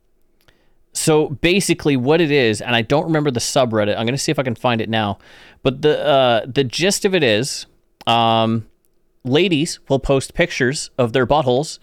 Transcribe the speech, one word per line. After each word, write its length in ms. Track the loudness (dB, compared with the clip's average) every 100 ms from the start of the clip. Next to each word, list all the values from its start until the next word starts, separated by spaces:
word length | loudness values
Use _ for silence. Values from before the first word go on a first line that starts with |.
| _ _ _ _ _ _ _ _ _
so 340 | -4 0 2 0
basically 680 | -2 0 2 0 -2 0 0
what 220 | 2 2
it 100 | 2
is, 300 | 2 2 0
and 120 | -2 -2
I 60 |
don't 220 | 0 0
remember 260 | 0 0 0
the 80 | -2
subreddit, 540 | -2 0 0 0 0 0
I'm 80 | -2
gonna 100 | -2
see 140 | -2
if 80 | -4
I 40 |
can 120 | -4 -4
find 240 | -2 -2
it 80 | -2
now, 300 | -2 -2 -6 -12 -20 -20 -6
but 200 | -4 0
the, 160 | 0 0
uh, 420 | 2 2 4 2 0
the 160 | -2
gist 400 | -2 -2 -2 0 0
of 80 |
it 80 | 2
is, 440 | 2 2 0 -8 -14 _ _ _ 0
um, 580 | 2 4 2 2 -2 -6 _ _ _ _ _ -2
ladies 540 | 0 2 0 -2 -6 -4
will 100 | -2
post 340 | 0 -2 -2
pictures 560 | -2 -2 0 -2 -2 -8 -4
of 140 | -2
their 140 | 0 2
buttholes 500 | 2 2 0 -2 -6